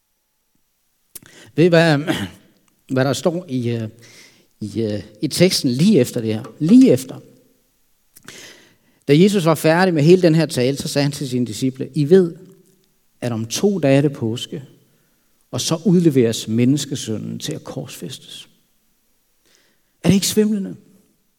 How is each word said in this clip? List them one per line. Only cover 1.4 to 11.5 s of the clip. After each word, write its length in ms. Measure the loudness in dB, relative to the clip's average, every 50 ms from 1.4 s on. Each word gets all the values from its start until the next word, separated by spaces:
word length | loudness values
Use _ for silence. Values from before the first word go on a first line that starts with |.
| -20 -6 _
Ved 100 | 2 2
I, 40 | 4
hvad, 300 | 4 4 4 4 2 0 0 -4 -4 -6 -6 -10 -12 -16 _
<clears throat> 520 | _ _ _ _ _ _ _ _ -6 -2
hvad 100 | -2 0
der 80 | 0 -2
står 320 | -2 -2 -4 -4 -4 -6 -8
i, 220 | -6 -6 -4 -4
øh, 180 | -4 -6 -6 -8 -12 -16 -20 -20 -20 -20 -20 -20 _ _ _ _ _ -14
i, 220 | -14 -10 -6 -6 -4
øh, 200 | -4 -6 -8 -10 -12 -14 -10 -8
i 60 | -6
teksten 420 | 0 2 2 2 2 0 -2 -2
lige 300 | 0 2 2 4 4 4
efter 200 | 2 0 -2 -6
det 140 | -4 -4 -6
her? 100 | -6 -8 -12 -10 -4
Lige 340 | 2 6 6 8 8 6 4
efter. 280 | 2 -2 -6 -16 -20 -20 -20 _ _ _ _ _ _ _ _ _ _ _ _ _ _ _ _ _ _ _ -20 -20 -20 -20 -20 -20 -20 _ _ _ _ _ _ _ _ _ 2
Da 100 | 4 6
Jesus 260 | 6 4 4 2 0
var 100 | 0 0
færdig 400 | 2 2 2 2 2 2 2 2
med 80 | 2 4
hele 200 | 6 6 6 6
den 120 | 4 2
her 120 | 2 0
tale, 300 | -2 -2 -2 -2 -2 -2
så 120 | -4 -6 -6
sagde 140 | -4 -2 -2
han 100 | -2 -4
til 160 | -6 -8 -6
sine 180 | -6 -4 -6
disciple, 440 | -6